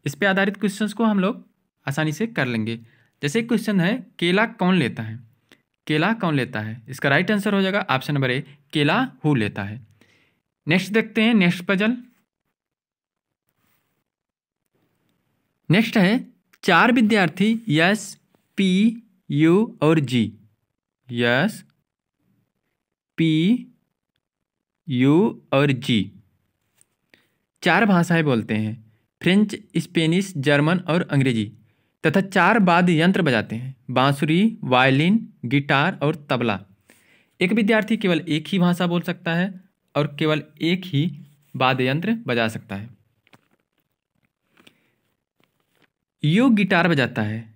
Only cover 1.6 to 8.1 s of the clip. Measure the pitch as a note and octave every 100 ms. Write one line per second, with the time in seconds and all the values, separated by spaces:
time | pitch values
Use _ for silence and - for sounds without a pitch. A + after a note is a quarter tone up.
1.6 | _ _ - C#3 D#3 D3+ A3+ A3+ B2+ A#2
2.6 | G#2+ A#2 - _ _ _ C#3+ A3+ A#3 A#3
3.6 | A3 G3 E3+ B3+ - - E3+ F#3 A3+ -
4.6 | F3+ F#3 A#2 C#3 A2+ A2 - _ _ _
5.6 | _ _ - D#3 F3+ A3+ F3+ C#3+ A#2+ G#2+
6.6 | G#2+ A2 - C3+ D3 C#3 F#3 G#3 G#3 G3+
7.6 | F#3+ G3+ - C3 -